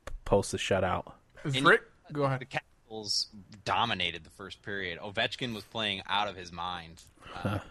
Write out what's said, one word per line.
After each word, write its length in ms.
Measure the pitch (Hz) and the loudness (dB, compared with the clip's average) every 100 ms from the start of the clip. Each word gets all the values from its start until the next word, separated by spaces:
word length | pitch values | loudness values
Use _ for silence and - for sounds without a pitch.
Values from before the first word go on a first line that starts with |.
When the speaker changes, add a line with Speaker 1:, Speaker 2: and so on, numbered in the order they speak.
| - - | -10 -8
Speaker 1:
posts 280 | - 101 - | 4 4 4
a 40 | 98 | -2
shutout. 540 | - 95 92 90 - - _ - | 2 2 4 0 -4 -14 _ -8
Speaker 2:
Is 100 | 156 131 | -2 6
Speaker 3:
And 80 | 156 | 8
Speaker 2:
Rick? 160 | 226 - - - | 8 6 -16 -8
Go 120 | 147 | 0
ahead. 160 | 139 135 | 2 0
Speaker 3:
the 40 | 135 | -2
Capitals 840 | 151 - - - 110 104 - - 104 95 107 | -6 -6 -14 -12 -10 -2 0 -2 -8 -18 -8
dominated 600 | - 95 117 95 87 82 | 0 2 2 2 0 -2
the 60 | 80 | -10
first 320 | - 95 - | -14 -14 -12
period. 360 | - 101 92 82 | -8 -4 -4 -6
Ovechkin 560 | 104 104 123 - 127 | -4 -2 -2 -2 -6
was 80 | 110 | -6
playing 380 | - 113 107 95 - | -8 -4 -2 -2 -2
out 180 | 98 104 | 0 0
of 80 | |
his 160 | 92 87 | -4 -10
mind. 500 | 87 87 90 82 87 - - - | -6 -6 -6 -10 -16 -20 -20 -14
Uh, 40 | - | -6
Speaker 1:
Huh. 200 | 92 101 - | -4 -4 -6